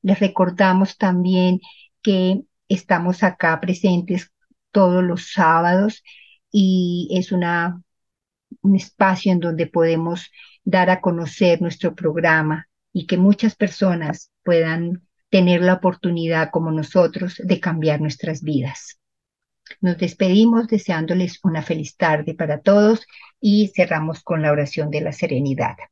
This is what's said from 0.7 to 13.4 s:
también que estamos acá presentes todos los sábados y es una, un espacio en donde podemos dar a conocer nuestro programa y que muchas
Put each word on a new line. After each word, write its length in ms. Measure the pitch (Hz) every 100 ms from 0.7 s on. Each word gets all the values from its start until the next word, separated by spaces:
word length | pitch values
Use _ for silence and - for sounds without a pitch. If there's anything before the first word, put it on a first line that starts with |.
| 185 190 -
también 600 | 196 180 180 185 180 185 - - - _
que 400 | - 190 185 196 - _ _
estamos 540 | 190 - 175 175 180
acá 380 | 196 - 165 160
presentes 720 | 180 180 190 175 175 185 - _ _ _ _
todos 320 | 202 185 180
los 280 | 180 175 -
sábados 720 | - 160 165 175 185 208 - - - - _ _
y 580 | 208 190 185 175 175 -
es 180 | 185 180
una, 500 | 180 175 170 175 175 _ _ _ _ _ _ _ -
un 140 | 196
espacio 560 | 190 - _ 190 185 196
en 80 | 175
donde 300 | 170 160 160
podemos 640 | 170 165 165 165 175 - - - _
dar 260 | - 185 185
a 100 | 185
conocer 640 | 185 170 160 - 185 170
nuestro 320 | 175 175 180
programa 720 | 160 165 165 165 160 156 156 - _ _
y 140 | 180 160
que 100 | 180
muchas 380 | 190 202